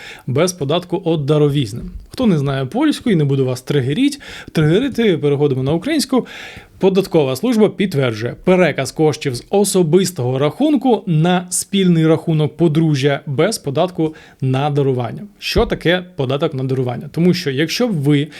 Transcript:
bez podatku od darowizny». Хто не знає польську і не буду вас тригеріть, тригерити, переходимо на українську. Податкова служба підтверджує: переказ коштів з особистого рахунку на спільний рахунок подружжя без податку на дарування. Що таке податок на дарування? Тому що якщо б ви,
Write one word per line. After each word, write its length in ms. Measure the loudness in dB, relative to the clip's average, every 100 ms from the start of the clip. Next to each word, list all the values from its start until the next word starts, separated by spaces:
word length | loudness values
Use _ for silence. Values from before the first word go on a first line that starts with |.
| -20 -12 -4
bez 260 | 0 0
podatku 440 | -2 -2 -2 -2 -4
od 280 | -2 -2
darowizny». 560 | 0 2 2 2 -2 -6 -12 -14 -12
Хто 180 | 0 2
не 120 | 2
знає 280 | 0 -4 -4
польську 440 | -2 -2 -2 0
і 40 |
не 100 | 0
буду 200 | 2 2
вас 180 | 0 -2
тригеріть, 580 | -2 -2 0 0 0 -2 -12 -18 -6
тригерити, 640 | 0 2 2 0 0 0 2
переходимо 440 | 0 2 2 0
на 100 | 0
українську. 540 | -2 0 -2 0 0 -2 -12 -16 -18 -20 -2
Податкова 580 | 2 2 2 0 0 0
служба 320 | 0 2 2
підтверджує: 680 | 2 -2 0 -2 -2 -6 -4
переказ 480 | 2 4 2 0 -6
коштів 420 | 0 0 0 -6
з 100 | -6 -2
особистого 880 | 0 2 2 2 2 2 -2 -4 0
рахунку 680 | -2 0 0 2 2 0 0
на 400 | 0 2 0 -2
спільний 560 | -8 -2 2 4 4 4
рахунок 500 | 2 0 0 -2 0
подружжя 640 | 2 2 2 2 0 -2 -4
без 320 | 0 0 -2
податку 560 | -4 -2 -2 -2 -4 -6 -20 -4
на 300 | -2 0 0
дарування. 520 | 0 0 0 -4 -10 -16 _
Що 280 | -4 -2 0
таке 380 | 0 0 0 -2 -6
податок 380 | -4 -2 -2
на 100 | -4
дарування? 440 | -2 -2 -2 -6 -8
Тому 220 | 0 2
що 160 | 2 -2
якщо 380 | -2 -2 0 -2
б 40 |
ви, 360 | 0 2 2 0